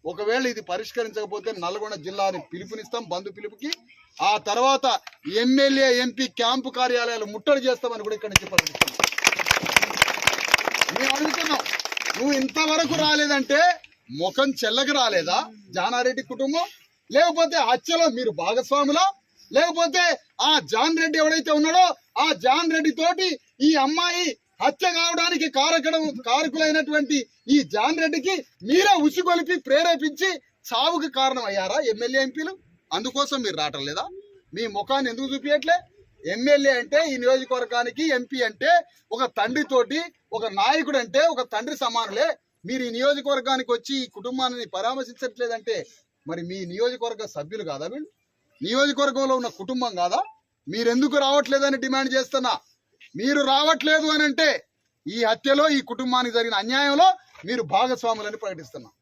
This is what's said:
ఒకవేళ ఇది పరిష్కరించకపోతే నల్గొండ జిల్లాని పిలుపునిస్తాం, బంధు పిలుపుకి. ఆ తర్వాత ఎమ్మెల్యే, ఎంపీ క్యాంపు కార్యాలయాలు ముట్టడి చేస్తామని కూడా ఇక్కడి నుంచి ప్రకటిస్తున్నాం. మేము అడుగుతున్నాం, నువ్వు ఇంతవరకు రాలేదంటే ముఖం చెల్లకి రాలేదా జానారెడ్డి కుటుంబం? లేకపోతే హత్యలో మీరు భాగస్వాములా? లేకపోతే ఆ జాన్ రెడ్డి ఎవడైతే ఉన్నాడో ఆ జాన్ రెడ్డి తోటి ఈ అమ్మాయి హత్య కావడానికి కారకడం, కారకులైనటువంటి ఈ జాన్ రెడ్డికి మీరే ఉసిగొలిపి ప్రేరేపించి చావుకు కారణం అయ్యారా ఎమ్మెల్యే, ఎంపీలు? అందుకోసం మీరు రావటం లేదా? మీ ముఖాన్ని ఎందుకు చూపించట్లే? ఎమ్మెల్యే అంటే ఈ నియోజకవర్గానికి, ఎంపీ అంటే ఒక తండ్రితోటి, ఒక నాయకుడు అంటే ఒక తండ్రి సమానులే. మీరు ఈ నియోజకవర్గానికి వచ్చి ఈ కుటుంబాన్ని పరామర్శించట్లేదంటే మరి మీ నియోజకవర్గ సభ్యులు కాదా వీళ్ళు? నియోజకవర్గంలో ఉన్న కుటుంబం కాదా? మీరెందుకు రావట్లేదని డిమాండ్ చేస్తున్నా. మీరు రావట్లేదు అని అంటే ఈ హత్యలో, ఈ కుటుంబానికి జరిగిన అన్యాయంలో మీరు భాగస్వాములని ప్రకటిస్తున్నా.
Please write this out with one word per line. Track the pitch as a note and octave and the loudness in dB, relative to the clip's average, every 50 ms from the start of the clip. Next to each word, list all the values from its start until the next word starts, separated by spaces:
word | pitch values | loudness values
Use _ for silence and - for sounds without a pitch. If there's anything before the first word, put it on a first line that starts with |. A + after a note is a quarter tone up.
| _ D#3 | _ -12
ఒకవేళ | F3 F3 G#3 G#3 A3+ C4 C4 B3 A3+ | -8 -4 -2 0 0 0 0 -2 -4
ఇది | G#3+ - - | -6 -8 -6
పరిష్కరించకపోతే | F3 F#3+ A3+ - - A#3+ A3+ A3 G3+ G#3+ G#3+ F#3 G3+ G#3 F3+ A3 G#3+ F#3 E3+ | -6 -6 -6 -6 -6 -6 -6 -4 -6 -8 -8 -8 -8 -8 -8 -8 -8 -6 -6
నల్గొండ | F3 F#3+ G#3 G#3+ G#3+ G#3 F3 D3 | -6 -6 -6 -8 -8 -10 -10 -10
జిల్లాని | F3 G3 G3+ G3 F#3+ F3+ F3 D3 _ | -10 -4 0 0 0 0 -4 -10 _
పిలుపునిస్తాం, | - - G3+ F#3 A3 A3 G#3 - - A#3 A3+ D#3+ F3 | -14 -14 -12 -12 -14 -14 -10 -8 -8 -8 -6 -6 -8
బంధు | F3 G3 G3+ F3+ | -8 -8 -12 -14
పిలుపుకి. | G3+ G#3 G#3 G#3 _ C4 D4+ - - _ _ - _ _ _ _ - D3+ G3 | -12 -14 -14 -14 _ -8 -8 -8 -10 _ _ -20 _ _ _ _ 0 0 2
ఆ | G#3 G#3+ G#3 G#3+ | 2 0 -2 -2
తర్వాత | G#3 A#3 B3 C4+ C4+ C4 C#4 B3+ A3 F#3 _ - - _ _ D3+ F#3 G#3+ A#3+ | 0 2 4 4 4 4 2 0 0 0 _ -12 -20 _ _ -4 -2 0 2
ఎమ్మెల్యే, | B3+ C4 C#4 C#4 C#4 C#4 C4+ C4+ C4 B3 B3 B3+ | 4 4 4 4 4 4 4 4 4 4 2 0
ఎంపీ | B3 B3 A3+ C4 - _ - | -2 -4 -4 -6 -6 _ -2
క్యాంపు | A#3 A#3 C4 C4 B3+ C4 - | 0 0 0 -2 -4 -6 -2
కార్యాలయాలు | A#3+ B3+ B3 B3 A#3+ A#3+ A#3 A#3 A3 G#3+ G#3 G#3 | -2 0 0 0 0 0 -2 -4 -4 -6 -8 -10
ముట్టడి | G#3+ - D4 C#4+ C#4 B3 | -4 2 2 2 2 2
చేస్తామని | C4 B3 A#3+ - A#3+ A#3 G#3+ G#3+ | 0 -2 0 -2 -6 -6 -6 -6
కూడా | G#3+ G#3+ | -6 -6
ఇక్కడి | G#3 - G#3+ G3 | -6 -8 -4 -4
నుంచి | F#3+ G#3 - | -4 -4 0
ప్రకటిస్తున్నాం. | F#3+ F3+ F3+ - - - - - - - - - - - - - - - - - - - - - - - - - - - - - - - - - - - - - - - - - - - - - F3 | -2 -2 -2 -2 -2 -2 -2 -2 -2 -4 -4 -4 -4 0 0 0 0 0 -2 -2 -2 -2 -2 0 0 0 0 0 -2 -2 -2 -2 -2 -2 -2 -2 -2 -2 -2 -2 -2 -2 -2 -4 -2 -2 -2 -2 0
మేము | - C4 C4+ C4+ | -2 0 0 0
అడుగుతున్నాం, | C#4 D4+ D#4 - E4+ E4 D#4 D4 C4 - - - - - - - - - - - | 0 0 -2 -2 -2 -2 -2 -2 -2 -2 -4 -6 -6 -6 -6 -8 -6 -6 -6 -4
నువ్వు | G3 B3 C#4+ C#4+ C4+ | -2 0 0 0 0
ఇంతవరకు | C4+ C4+ - D#4 D#4+ D#4 D#4 D#4+ E4 - D#4+ D#4+ D4+ | -2 -2 -2 -2 0 0 2 0 0 0 0 0 2
రాలేదంటే | D4+ D4+ D4+ D4 D4 D4 C#4 C4 - C#4 D4 E4 - D4+ - - _ _ _ _ _ A#3+ D3+ | 2 2 2 2 2 2 0 0 2 4 4 4 4 4 0 -6 _ _ _ _ _ -8 -4
ముఖం | E3+ - - - C#4 C#4 C4 - | -4 -2 0 0 0 0 0 -2
చెల్లకి | - G#3+ A3+ B3+ C4+ B3+ D4+ C#4 | -2 -2 0 4 4 4 6 6
రాలేదా | B3 A3+ G3+ F3 D#3 E3 F3+ A3+ D#4+ A3+ A3 G#3 G3+ - - | 4 4 4 2 2 4 0 0 0 -2 -12 -20 -20 -8 -4
జానారెడ్డి | F3+ F3+ A3 B3 B3 B3 B3+ B3+ C4 - - | 0 0 2 2 2 2 2 0 0 -6 -8
కుటుంబం? | B3 A3+ C4+ C4+ D4+ E4+ F4 G4+ - _ _ _ _ _ _ _ G#3+ | -4 -2 -2 0 0 -2 -2 -4 -8 _ _ _ _ _ _ _ 4
లేకపోతే | C#4 E4 E4+ D#4+ E4 E4 D#4 E4+ E4 C4 A3+ | 4 4 6 4 2 2 2 2 0 2 2
హత్యలో | B3+ B3 _ - E4+ E4 E4 D#4 A3+ | 0 0 _ -2 2 4 4 2 2
మీరు | A#3+ B3+ A3 F3 D3+ E3 | 0 -4 -4 -2 -2 -2
భాగస్వాములా? | F#3 A3+ B3+ A#3+ - C#4 C#4+ C#4+ C#4 D4 E4 F#4 G4 F#4+ _ _ _ _ _ - _ - | 0 0 -2 0 0 0 2 2 2 4 4 2 2 0 _ _ _ _ _ -18 _ 2
లేకపోతే | C4 D#4+ F4 D#4+ E4 E4+ E4+ C4+ F4+ F4 E4+ D4 - _ _ _ - A3 D4 | 2 2 2 2 0 0 0 2 2 2 2 0 -2 _ _ _ 2 4 4
ఆ | D#4 D4 F3 C3 | 4 4 2 0
జాన్ | - A3+ C4+ D#4+ E4 D#4+ | 0 2 2 2 4 2
రెడ్డి | E4 D#4+ D4+ D#4+ | 2 2 4 4
ఎవడైతే | D4+ D#4 D#4+ D#4+ - - D4+ | 4 4 4 2 2 2 2
ఉన్నాడో | D4+ D4+ D#4+ E4 F4+ F#4 F4 C#4+ - _ _ _ A3 C#4 | 4 4 6 6 6 6 6 4 -4 _ _ _ 0 2
ఆ | D#4+ D4+ E3+ E3+ | 2 2 2 2
జాన్ | C4 C4 E4 E4+ D#4+ D#4+ | 2 4 4 2 2 2
రెడ్డి | D#4+ D4+ D#4 - D#4+ | 2 2 0 0 2
తోటి | D#4+ E4+ F4+ E4+ F#4+ F4+ D#4 - _ _ _ _ C4 | 0 0 2 2 0 -2 -2 -4 _ _ _ _ 4
ఈ | D4+ D#4+ D4 C4+ | 4 6 4 2
అమ్మాయి | C#4+ D#4 E4+ F4 F4 F4 F4 F4+ D#4+ - _ _ _ _ _ G3+ | 2 2 0 0 0 0 0 -2 -2 -4 _ _ _ _ _ 0
హత్య | C#4 D4 _ F#4 F4+ F4 | 0 0 _ -2 0 0
కావడానికి | E4 E4 E4+ E4+ E4 E4+ F4 F4+ C#4+ D#4+ D4+ - | 0 0 0 0 0 0 0 0 0 -2 0 0
కారకడం, | C4+ C#4 D#4 E4+ E4 C4 D#4+ D#4+ D#4+ D#4 D#4 - A3+ - | 0 2 2 2 2 2 0 0 0 -2 -2 -6 -6 -2
కారకులైనటువంటి | A#3 B3 C#4+ D#4+ D#4 B3+ D#4+ D#4 D#4 D#4 D#4+ D4+ D4+ D4+ D4+ C#4+ C4+ D4+ C#4 A#3 _ _ _ _ A3+ C#4 | 0 0 0 0 -2 -2 0 0 2 2 0 0 0 0 -2 0 0 -2 -2 -2 _ _ _ _ 2 4
ఈ | D4 A3 C#3+ - | 4 4 2 -2
జాన్ | G#3 A3 C#4+ D#4+ D#4 D#4+ | 0 0 0 0 0 0
రెడ్డికి | D#4 D#4 D#4+ B3+ F#4 F#4+ D#4+ - _ _ _ F3 G#3+ | -2 -2 -2 -2 -2 -2 -4 -6 _ _ _ -4 2
మీరే | C#4+ F4+ G4 G#4 G4 E4+ D4 | 2 4 6 6 4 4 4
ఉసిగొలిపి | D4+ - F4+ F4+ F#4 F4 E4+ D#4+ D4 F4+ D#4 - | 2 0 0 0 2 2 0 0 -2 -4 -4 0
ప్రేరేపించి | C4 C4 D4+ E4 E4+ E4+ C4+ D4 D#4 C#4+ - F4+ F#4+ F4+ D4 _ _ _ _ _ - | 0 2 2 4 2 0 0 -2 -4 -4 -2 -2 -2 -2 -4 _ _ _ _ _ -6
చావుకు | A#3+ A3+ C4+ D#4+ F4 D#4+ D4+ D#4 C4 | -4 0 0 0 0 -2 -4 -4 -2
కారణం | C4 C4+ C4+ C4 B3+ A#3 G3+ | 0 0 0 0 -2 -6 -4
అయ్యారా | G3 G3+ F#3+ F#3+ A3 D4+ C#4+ A#3 | -4 -4 -2 -2 -2 -2 0 -2
ఎమ్మెల్యే, | A3 G#3 A#3 A#3+ C4 C4+ C4+ | -2 -2 -4 -2 0 0 -2
ఎంపీలు? | C4 C4 D#4 D#4 E4 F#4+ F#4 _ _ _ _ _ _ D#3 | -2 -4 -8 -8 -8 -10 -14 _ _ _ _ _ _ -6
అందుకోసం | F#3 A3 B3+ - C4+ C#4+ C#4 C#4+ C4+ A#3+ | -6 -6 -4 -4 -4 -4 -2 -2 -4 -4
మీరు | G3+ E3+ D#3 | -4 -4 -4
రావటం | D3+ D3+ C3 C#3 C#3 C#3+ | -4 -6 -6 -8 -8 -8
లేదా? | D3+ F#3 C#4+ G4 F#4 G4 - _ _ - _ _ - | -6 -8 -8 -10 -12 -18 -20 _ _ -20 _ _ -10
మీ | F#3+ A#3 A3 G3+ | -8 -8 -6 -6
ముఖాన్ని | G3+ - - C4+ C#4 C4+ B3 | -8 -4 -2 -2 -2 0 -2
ఎందుకు | A3+ A#3 C4+ C4 C4+ | -6 -6 -8 -8 -8
చూపించట్లే? | C4+ A3 C#4+ D4 D4 C#4+ D#4+ E4+ F4+ F4+ _ _ _ _ _ _ _ - | -8 -2 0 0 0 2 0 0 0 0 _ _ _ _ _ _ _ -8
ఎమ్మెల్యే | D#3 F#3+ A3+ B3 C#4+ D4 C#4+ C#4 C#4 C4 B3 | -8 -6 -2 2 4 4 4 4 2 2 0
అంటే | A#3+ G3 C#4+ D4+ E4 D#4 | -2 0 0 0 0 0
ఈ | C4+ B3+ B3 | -4 -2 2
నియోజకవర్గానికి, | B3 C4 C4 C4 - B3+ B3 B3 G#3+ A#3+ A#3+ A#3+ A#3+ A#3+ C4+ D#4+ D#4+ C#4 | 2 2 2 0 -2 -4 -4 -4 -2 -2 -2 -2 -2 -4 -4 -2 0 0
ఎంపీ | B3 B3 - C#4 B3+ B3 A3 | -2 -2 -6 -4 -2 -2 -4
అంటే | G#3+ _ B3+ D4+ F4 E4+ E4 _ _ _ _ _ - | -2 _ 2 4 4 4 2 _ _ _ _ _ -4
ఒక | A#3 C4 - _ A3 | -4 -4 -4 _ -2
తండ్రితోటి, | G#3 A3+ B3+ D4+ D4 - C4+ B3+ A#3+ F#3+ C4+ D#4 E4+ E4+ _ _ _ _ - | -2 -2 0 -2 -2 2 2 2 2 2 -2 -6 -6 -6 _ _ _ _ -8
ఒక | A3 G#3+ A3 G3 G3 | -6 -6 -4 -2 0
నాయకుడు | G3+ A#3+ C#4+ D#4 C#4+ D4 C#4+ C4 A#3+ | 2 2 2 2 0 0 -2 -2 -2
అంటే | G#3 E3+ C4+ D#4 E4+ D#4 | 0 2 2 2 4 2
ఒక | B3 B3 - A3+ | 0 -6 -4 -6
తండ్రి | G#3+ A#3+ C#4+ D4+ - C4+ | -8 -6 -6 -8 -4 -6
సమానులే. | A#3 A#3 A#3 A3+ G#3+ G3 A3 D4 E4 - _ _ _ _ _ _ | -2 -2 -2 -4 -4 -2 -2 -2 -2 -2 _ _ _ _ _ _
మీరు | F3+ B3+ C4 B3+ | -6 -6 -4 -4
ఈ | A#3+ A3+ | -4 -4
నియోజకవర్గానికి | A#3 C4 C#4+ D4 C#4 A#3+ C#4 C#4 C4 A#3+ C4 C4+ C4 B3 A#3+ A#3+ | 0 0 0 0 0 0 -2 -2 -2 0 0 -2 -2 0 -2 -2
వచ్చి | A#3 A#3+ - C#4 C4+ B3+ | -4 -2 -6 -6 -6 -6
ఈ | - _ | -8 _
కుటుంబాన్ని | G#3 F#3+ B3 B3+ C4 B3+ B3+ B3 A#3+ A#3 - - | -12 -10 -8 -4 -4 -4 -4 -4 -6 -10 -8 -6
పరామర్శించట్లేదంటే | F#3 G3 A#3 C4 C4+ B3+ A#3 A#3+ _ C4+ B3 - B3 A#3+ A#3 A#3 A3+ G3+ A#3 A3 F3+ - _ _ _ _ _ _ _ _ - | -4 -4 -2 -4 -4 -8 -10 -10 _ -10 -10 -6 -6 -6 -6 -6 -6 -4 -4 -4 -4 -6 _ _ _ _ _ _ _ _ -10
మరి | E3+ F3 E3+ F3 | -10 -10 -8 -10
మీ | F#3 G3 F#3 E3+ | -10 -10 -10 -10
నియోజకవర్గ | F3 G3+ A#3 B3 B3 A#3+ A3+ A#3 A#3 G#3 G#3+ - - | -4 -2 -2 -2 -2 -4 -8 -8 -8 -8 -12 -12 -10
సభ్యులు | D3+ D3 D#3 G#3 G#3+ G3 D#3+ | -12 -12 -10 -10 -10 -8 -8
కాదా | C#3+ C#3 G3+ F#3+ | -8 -8 -8 -10
వీళ్ళు? | A#3 D4 D#4 G4+ _ _ _ _ _ _ _ _ _ _ C3+ | -10 -12 -14 -14 _ _ _ _ _ _ _ _ _ _ -6
నియోజకవర్గంలో | F#3 A#3 C4 C#4 C#4+ C#4 - C#4+ C#4+ B3 C4+ C4+ C4+ C4 B3+ | -2 0 2 2 2 2 0 0 0 0 0 0 0 0 -2
ఉన్న | A#3+ A3+ - - | -2 -6 -8 -10
కుటుంబం | - F#3 B3+ B3+ B3 A#3 G3 F3+ | -8 -6 -4 -4 -4 -4 -2 -2
కాదా? | F3 F3+ G3+ D4 G4 - - _ _ _ _ _ _ | -2 0 0 -2 -2 -4 -10 _ _ _ _ _ _
మీరెందుకు | - F3 A3 A#3 A#3 A#3+ B3+ C#4 C#4 C4+ C#4+ C#4 | -10 -6 -2 0 2 2 2 2 2 2 2 2
రావట్లేదని | C4+ C#4 D4 C#4+ - C#4 C#4 C#4 C#4 C4+ C4 A#3 | 4 2 2 2 2 0 2 2 2 0 -2 -2
డిమాండ్ | C4 C4+ C4+ C4+ C4+ C4 | -2 0 0 0 0 0
చేస్తున్నా. | C4 B3+ B3+ - C4+ B3+ B3 G3 - _ _ _ _ _ _ _ _ - - _ D#3+ | -2 -2 0 -4 -2 0 -2 -4 -4 _ _ _ _ _ _ _ _ -20 -16 _ -4
మీరు | G#3+ C4+ D4 C#4+ C#4 C4+ | -2 0 2 2 2 2
రావట్లేదు | C4+ C#4 D4+ D#4 D#4+ - - D4+ D#4 D#4 D#4 D#4 D4+ | 2 4 4 2 2 2 2 2 2 2 2 2 2
అని | D4+ D4+ D4 | 2 2 0
అంటే | C4 E4 D#4+ D4 B3 E3+ - _ _ _ _ _ _ _ _ D#3 G3 | 2 2 2 2 2 0 -6 _ _ _ _ _ _ _ _ -10 -4
ఈ | A#3 A#3 G#3+ | 0 0 0
హత్యలో, | A3+ A3+ - C4+ C#4 C#4+ D4+ D#4 D4 | 0 0 2 2 4 4 4 2 2
ఈ | C#4 - - | 0 -2 -4
కుటుంబానికి | A#3 A#3 C4 B3+ B3 B3+ B3 A#3+ A3 | -8 -6 -2 0 0 0 0 0 0
జరిగిన | A#3 A3+ A#3 A3 G3 G3+ | 0 0 0 -2 -2 -2
అన్యాయంలో | A3+ B3+ C4+ C#4+ C#4+ C#4+ D4 F4+ F#4+ F#4+ F#4 _ _ _ - - | 0 0 0 2 2 4 6 6 6 4 2 _ _ _ -16 -8
మీరు | F3+ B3 B3 - D3 G3 | -6 -4 -4 -2 0 2
భాగస్వాములని | G3 B3 B3+ B3 B3 - A#3 A3+ G#3+ G#3+ G#3 G#3+ G#3+ G#3+ | 0 2 2 -2 -2 -2 -4 -2 -2 -6 -8 -8 -8 -8
ప్రకటిస్తున్నా. | G3+ F#3 D#3+ D3+ - - C#3 A#2+ G#2+ _ _ | -10 -10 -10 -16 -16 -18 -18 -18 -20 _ _